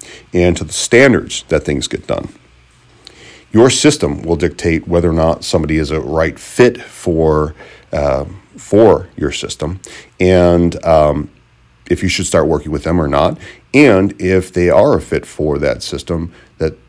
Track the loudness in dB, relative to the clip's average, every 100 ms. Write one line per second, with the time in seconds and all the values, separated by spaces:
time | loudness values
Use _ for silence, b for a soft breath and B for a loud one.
0 | B B B 0 2 0 -6 -8 0 4
1 | 4 4 -2 -10 -4 -4 -2 -6 -6 -8
2 | -8 -8 -10 -16 _ _ _ _ _ B
3 | B B B B B 4 4 4 2 2
4 | -2 -4 -4 -2 -2 -2 -2 -2 -2 0
5 | 0 2 0 -2 -2 -2 0 -2 -2 -6
6 | -4 -2 -2 -6 -4 2 2 2 -8 -10
7 | -4 0 0 0 -2 B B B B -4
8 | -2 -2 -6 -14 _ -20 0 4 6 4
9 | -2 -8 -6 -6 -10 -8 -8 -8 B B
10 | B -2 2 4 4 4 2 0 2 4
11 | 2 0 -6 _ _ _ _ _ -6 -4
12 | -2 -4 0 0 2 -2 -4 -6 -2 -2
13 | 0 0 0 -2 B B _ 4 4 4
14 | 0 -2 -2 0 -2 0 0 2 2 0
15 | -2 -6 -6 -6 -4 -2 -4 -4 -8 -10
16 | -8 -8 -8 b b -8 -6 -6